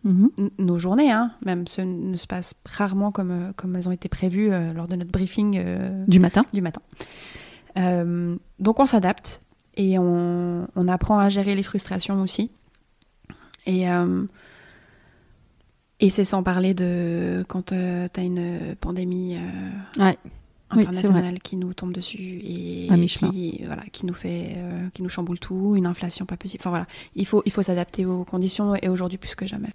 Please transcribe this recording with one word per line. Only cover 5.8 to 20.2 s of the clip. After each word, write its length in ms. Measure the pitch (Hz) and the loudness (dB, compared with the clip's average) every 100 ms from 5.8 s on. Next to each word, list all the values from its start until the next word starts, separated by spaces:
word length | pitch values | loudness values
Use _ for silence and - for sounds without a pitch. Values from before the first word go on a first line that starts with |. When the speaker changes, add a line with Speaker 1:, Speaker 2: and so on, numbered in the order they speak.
| 190 190 190 | -4 -2 6
Speaker 1:
Du 140 | 180 | 8
matin. 240 | 180 196 - | 8 4 2
Speaker 2:
du 80 | 202 | 0
matin. 180 | 175 - _ - - - - - - - _ - | -4 -6 _ -20 -20 -18 -20 -20 -20 -20 _ 0
Euh, 580 | 180 180 170 175 175 175 - - | 2 2 0 0 -2 -4 -8 0
donc, 220 | 196 226 | 2 4
on 60 | 277 | 6
s'adapte 560 | 226 180 202 - - _ _ _ - | 6 4 0 -8 -14 _ _ _ 0
et 220 | 190 185 | 2 4
on, 680 | 175 175 175 175 175 175 175 | 4 2 2 0 -2 -2 -4
on 140 | - 180 | 0 2
apprend 300 | 180 - 214 | 2 2 4
à 100 | 202 | 4
gérer 260 | 196 196 | 4 0
les 80 | 196 | 0
frustrations 580 | 196 202 - 190 - 196 | -2 -4 -4 -6 -2 0
aussi. 280 | 190 - 226 _ _ _ _ _ _ _ _ - - - - | 0 -2 -4 _ _ _ _ _ _ _ _ -20 -20 -10 -2
Et, 240 | 185 180 | 0 2
euh, 340 | 175 175 185 190 - - - - - _ _ _ _ _ _ _ _ _ _ _ _ | 2 2 0 -2 -8 -20 -20 -20 -20 _ _ _ _ _ _ _ _ _ _ _ _
et 80 | 202 | 4
c'est 140 | 190 | 4
sans 180 | 196 196 | 2 2
parler 300 | 185 185 185 | 0 2 2
de 720 | 185 180 175 170 170 175 180 185 | 2 0 0 0 -2 -2 -2 -4
quand, 240 | 185 185 | -6 -4
euh, 360 | 185 180 175 180 | -4 -2 -2 -4
t'as 100 | - | -4
une 520 | 180 180 175 175 - 196 | -4 -2 -4 -6 -8 -8
pandémie, 560 | - 180 180 180 180 175 | -6 -4 -4 -4 -4 -6
euh, 680 | 175 185 190 196 - - | -8 -8 -10 -10 -10 2
Speaker 1:
Ouais. 120 | 196 - | 2 2